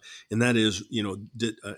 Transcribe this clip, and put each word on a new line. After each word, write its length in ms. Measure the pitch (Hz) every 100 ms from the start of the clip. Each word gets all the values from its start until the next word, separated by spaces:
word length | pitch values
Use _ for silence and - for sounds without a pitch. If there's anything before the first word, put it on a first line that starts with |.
| - - -
and 100 | 107
that 140 | 123 117
is, 280 | 110 95 -
you 140 | 117
know, 140 | 101 98 104 110
did, 200 | 113 -
uh, 100 | 101